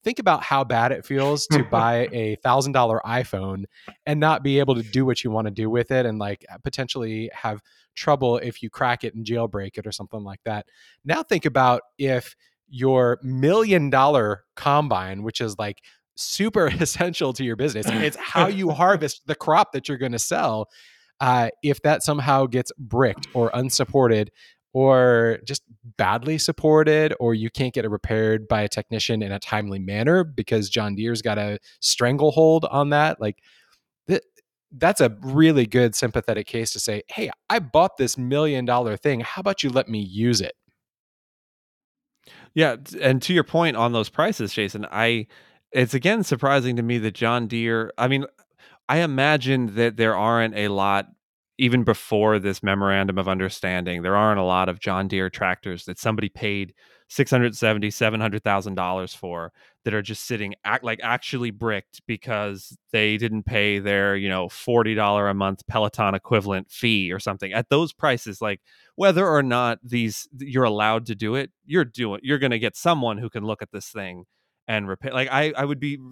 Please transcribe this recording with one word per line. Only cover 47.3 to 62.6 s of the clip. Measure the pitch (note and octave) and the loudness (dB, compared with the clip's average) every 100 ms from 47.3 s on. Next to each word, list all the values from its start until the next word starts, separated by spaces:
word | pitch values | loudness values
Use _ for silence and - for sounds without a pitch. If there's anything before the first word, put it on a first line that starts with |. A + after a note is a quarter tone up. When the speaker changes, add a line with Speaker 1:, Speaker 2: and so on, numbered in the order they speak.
| A#2+ A2+ | 0 -2
Speaker 3:
Deere, | A#2 A#2 A2+ A2 - | -2 0 -2 -4 -2
I | B2+ | 0
mean, | C3+ C#3 _ _ _ - _ - | 0 -2 _ _ _ -20 _ -2
I | D3+ | 0
imagine | E3+ C3 C#3+ D3+ B2 C3 A#2+ G2+ | 0 2 2 2 2 0 0 0
that | A#2 A2 | 0 2
there | A2 | 0
aren't | G2 G#2+ A#2 A2+ | 2 2 2 0
a | G#2 G#2 | -2 -2
lot | G2 G2 G2 - _ _ _ _ - | 0 2 0 -2 _ _ _ _ 0
even | B2+ B2 | 2 4
before | A#2 G#2+ - G#2+ G#2+ G#2+ | 2 0 0 2 2 2
this | G2 F#2+ | 0 -2
memorandum | G2+ G2 G2 G2 G2 F#2+ | -2 0 2 2 0 -2
of | F#2+ | -2
understanding, | F#2+ F#2+ - F#2 F2+ F2+ F2 | -2 -4 -4 -4 -4 -4 -4
there | F2 G2+ | 0 2
aren't | G#2+ G2+ | 4 2
a | |
lot | F#2 F#2 F#2 | 2 2 0
of | F2+ | -4
John | - F#2 F#2+ | -4 -4 -2
Deere | F#2+ F#2 | -2 -4
tractors | - F#2 F2+ G2+ F2 - | -2 -2 -2 -8 -12 -12
that | F2+ | -6
somebody | A#2 G#2+ G2+ | -4 -2 -6
paid | - G#2+ G2+ F#2+ _ _ _ _ | -6 -6 -6 -8 _ _ _ _
six | - C#3 | -2 2
hundred | B2+ A#2+ G#2+ | 2 2 0
seventy, | A2+ G#2+ G#2 | 0 0 -2
seven | - A2 A2 | -2 -2 0
hundred | A2 G#2 | -4 -2
thousand | G#2+ G2 G2+ F#2+ | 0 -2 -2 -6
dollars | F2+ F#2 F2+ | -4 -4 -6
for | - F#2 E2+ E2 _ _ _ | -10 -10 -10 -10 _ _ _
that | A#2 | -4
are | G#2 | -4
just | G2+ G#2+ - | -4 -10 -8
sitting | A#2 G2+ G#2 G2+ | -6 -6 -6 -4
ac-, | A2 | -2
like, | A#2 A2+ | -4 -6
actually | A#2 B2 - C3 A#2+ | -4 -4 -4 -6 -6
bricked | G#2 A2+ G2+ _ - - | -4 -4 -4 _ -20 -10
because | A2 - G#2+ G#2 G2 | -10 -6 -4 -4 -8